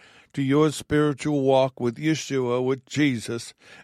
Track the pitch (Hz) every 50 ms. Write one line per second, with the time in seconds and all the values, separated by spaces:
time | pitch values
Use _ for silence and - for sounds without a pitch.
0 | - - - - _ _ - - 139 131 139 147 156 156 139 - - - 147 147
1 | 151 151 143 - - 151 151 143 135 135 135 131 131 135 - - 123 120 117 117
2 | 151 156 160 - - - 139 135 127 120 120 127 127 127 135 127 - _ - 135
3 | 151 143 127 113 107 - 120 117 - - - _ _ - - -